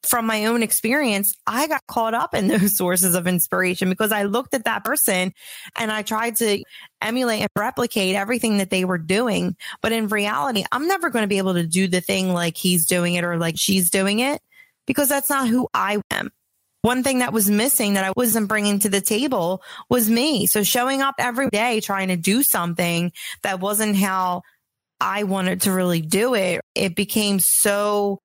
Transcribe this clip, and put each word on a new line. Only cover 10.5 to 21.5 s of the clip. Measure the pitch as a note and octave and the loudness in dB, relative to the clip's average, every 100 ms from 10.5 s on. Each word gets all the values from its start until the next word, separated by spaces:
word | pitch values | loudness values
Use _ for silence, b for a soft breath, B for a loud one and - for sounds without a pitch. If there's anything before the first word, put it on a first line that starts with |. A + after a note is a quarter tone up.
| A3 - | -2 -2
I'm | B3 D#4+ | -2 0
never | F#4+ E4 | 0 0
gonna | A#3+ G#3 | 0 0
be | G3 | 0
able | F#3+ F3 | 2 0
to | E3+ | 0
do | E3+ F#3+ | 0 0
the | F#3 | 0
thing | F3+ G3 F#3 | 0 -2 0
like | F3 E3+ E3 | 0 -2 0
he's | F#3 F3+ E3 | 0 2 2
doing | F3+ F3 F3 | 2 2 0
it | |
or | F3 E3+ | -2 -2
like | E3 D#3+ | -2 -2
she's | - F#3+ F3 | 0 2 2
doing | F#3+ F#3+ G#3 | 0 0 0
it | C4 D4 _ b b b - | 0 -2 _ b b b -4
because | C4+ C#4 | 0 0
that's | C#4 C#4 | 0 0
not | C#4 B3+ | 0 2
who | B3 B3+ | 0 0
I | - F#3+ G#3 - | -2 -2 -2 -4
am. | G1+ - _ _ _ _ _ | -6 -6 _ _ _ _ _
One | A3 B3+ | 0 2
thing | C4 B3+ | 2 2
that | B3 | 0
was | A3 G3+ | 2 2
missing | G#3 B3 - G#3 G3+ | 4 2 2 2 2
that | F#3+ | 2
I | F#3+ | 2
wasn't | B3 A3 G3+ | 2 2 0
bringing | G#3+ G#3 G3+ | 0 2 2
to | G#3 | 2
the | G3 | 0
table | G3 G#3+ C#4+ A#3+ E3+ F#3+ B B - | 0 0 0 0 0 -2 B B 0
was | B3 G#3+ | 0 4
me. | A#3 D4 B3+ - | 2 2 2 2
So | G#3+ | 0
showing | G3+ A#3+ B3 C4+ | 2 0 0 0
up | C#4 - | -2 0
every | B3 A#3+ | -4 0
day | C4+ | 0